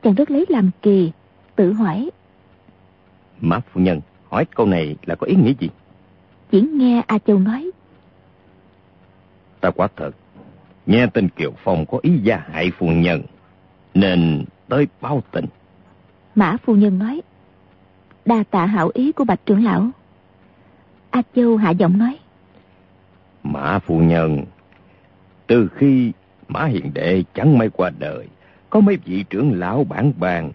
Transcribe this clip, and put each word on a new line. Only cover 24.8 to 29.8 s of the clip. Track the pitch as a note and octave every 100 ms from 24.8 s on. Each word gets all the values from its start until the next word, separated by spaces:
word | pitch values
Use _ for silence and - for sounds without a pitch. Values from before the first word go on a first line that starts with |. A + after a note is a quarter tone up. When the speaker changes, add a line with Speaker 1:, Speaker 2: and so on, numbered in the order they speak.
| _ _ _ _ _ _ -
Speaker 2:
từ | A#2+ G2
khi | - C#3 C3 A#2+ - _ _ -
Mã | -
Hiền | D3+ G2 C#3+
Đệ | - E2+ F#2 F2
chẳng | - C3+ C3+
may | A2
qua | - F2+ D#2+
đời, | D#2 C2 - _ _ _ _
có | G#3+
mấy | G#3 G3
vị | F2+ F#2 G2
trưởng | F#2+ C#3+ F#2
lão | F2 A#2+